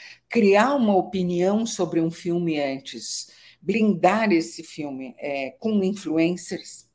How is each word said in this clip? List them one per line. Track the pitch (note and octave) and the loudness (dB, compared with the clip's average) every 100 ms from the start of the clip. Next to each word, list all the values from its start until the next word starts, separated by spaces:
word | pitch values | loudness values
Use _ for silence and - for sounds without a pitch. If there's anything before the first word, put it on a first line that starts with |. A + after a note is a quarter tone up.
| - - - | -20 -20 -2
criar | A#3 G3+ G3+ B3 C#4+ | 2 6 6 4 2
uma | G#3+ F#3+ | 4 2
opinião | - F#3+ F3+ F3 F#3 G#3 A3+ | 2 -2 -2 2 2 0 -2
sobre | - E3+ E3 | -2 -2 0
um | E3 | -2
filme | E3 F3 F3 E3+ D3+ | -4 -4 -2 -2 -2
antes, | C#3 C3+ - A#2 - - - - - _ | -2 -6 -10 -12 -8 -8 -8 -18 -20 _
blindar | D#3+ A3 G#3+ E3+ F3 G#3+ G#3+ | -2 2 2 4 4 4 4
esse | E3+ D#3+ - | 2 0 -10
filme, | D3+ - D3 C3 C3 - | -12 -10 -8 -8 -12 -10
é, | C#3+ C#3 C3 - | -6 -6 -6 -6
com | A3 G#3 | -2 0
influencers | F#3 G3+ D#3 D#3+ E3 F3+ - F3+ - - - | 0 -2 -2 2 2 0 -6 -8 -10 -14 -16